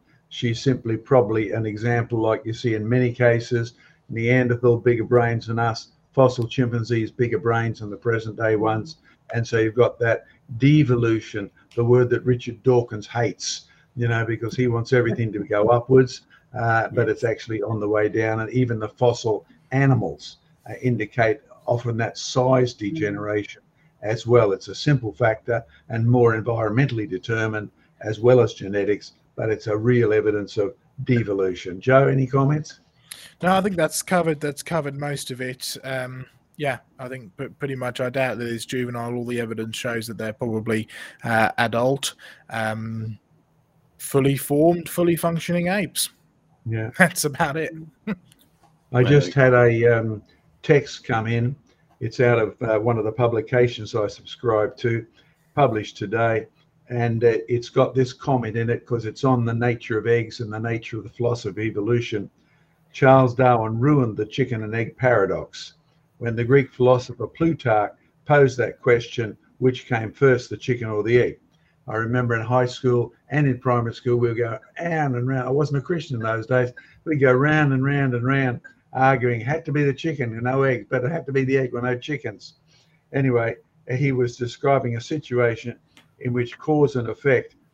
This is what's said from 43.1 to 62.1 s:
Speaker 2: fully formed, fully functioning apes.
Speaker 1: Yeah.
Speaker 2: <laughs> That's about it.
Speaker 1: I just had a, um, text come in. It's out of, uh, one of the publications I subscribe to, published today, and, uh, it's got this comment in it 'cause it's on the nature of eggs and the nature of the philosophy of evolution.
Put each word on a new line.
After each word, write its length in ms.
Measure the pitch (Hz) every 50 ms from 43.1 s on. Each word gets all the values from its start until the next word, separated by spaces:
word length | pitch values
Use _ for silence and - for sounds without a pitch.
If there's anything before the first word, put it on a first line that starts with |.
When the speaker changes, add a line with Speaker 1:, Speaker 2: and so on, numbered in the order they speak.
| 107 - _ _ _ _ _ _ _ _ _ _ _ _ _ _ _
Speaker 2:
fully 400 | - - - - 139 135 139 139
formed, 500 | 135 - - 143 147 156 170 175 175 160
fully 280 | - - - 175 175 170
functioning 520 | 165 - 170 170 165 - - 170 175 175
apes. 440 | 175 190 208 185 - - - - - _ _ _ _ _ _ _ _ _ _ -
Speaker 1:
Yeah. 260 | 117 113 113 110 113 -
Speaker 2:
<laughs> 40 |
That's 280 | - 185 165 - - -
about 320 | 151 135 - 170 147 139
it. 160 | 160 156 - - 160 160 160 - _ - 214 214 - _ _ _ _ _ _ _ _ _ _ _ _ _ - 123
Speaker 1:
I 100 | 123 123
just 300 | 120 147 143 135 - -
had 200 | 139 131 127 123
a, 320 | 123 120 120 117 113 117
um, 360 | 120 117 117 110 113 107 104 - _ _ _ _ _ _ _ -
text 400 | - 156 139 - - - - -
come 240 | - 123 110 107
in. 280 | 113 117 117 117 123 143 - _ _ _ _ _ _ _ -
It's 220 | - 113 - -
out 180 | 127 120 120 113
of, 220 | 110 104 - -
uh, 180 | 123 113 110 107
one 180 | 110 120 120
of 60 | 110 104
the 80 | 110
publications 840 | 107 - 123 117 113 110 107 - 135 123 123 120 - - 104 - -
I 120 | 113 104
subscribe 680 | 101 - - - - - - - 120 110 107 107 101 -
to, 280 | - - 117 117 117 113 - _ _ _ _ _ _ _ _ -
published 420 | 147 143 117 110 107 104 - -
today, 500 | - 113 98 107 117 113 113 110 110 - - _ _ _ _ _ _ _
and, 360 | - 123 120 117 117 113 113 120
uh, 140 | 117 113 - - -
it's 200 | 123 120 120 -
got 260 | - 135 131 123 -
this 180 | 131 127 120 -
comment 420 | - - - 135 123 113 107 104
in 140 | 117 117 117
it 160 | 120 - -
'cause 200 | - 120 117 107
it's 200 | 110 104 - -
on 180 | 131 131 120 117
the 100 | 117 117
nature 440 | 117 117 123 117 120 - - 117
of 100 | 107 98
eggs 320 | 117 117 120 113 107 - -
and 140 | 120 104 107
the 60 | 110
nature 380 | 110 117 117 110 - - -
of 60 | 110 101
the 60 | 110
philosophy 400 | - - 117 120 120 117 - 104
of 100 | 90 101
evolution. 720 | 107 110 95 101 101 110 120 120 117 -